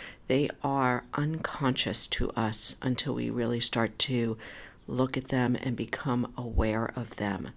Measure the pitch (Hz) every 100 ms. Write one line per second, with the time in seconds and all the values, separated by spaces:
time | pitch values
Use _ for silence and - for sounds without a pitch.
0 | - - - 135 143 - 139 139 127 123
1 | - - 147 160 - - 135 - - 104
2 | - - - - 110 107 - - 131 123
3 | 147 120 117 120 120 120 - 117 110 -
4 | - 123 117 110 - - - - - 127
5 | 131 135 - 131 123 123 131 113 113 -
6 | 139 123 117 - 120 113 110 110 113 -
7 | 117 - 104 95 -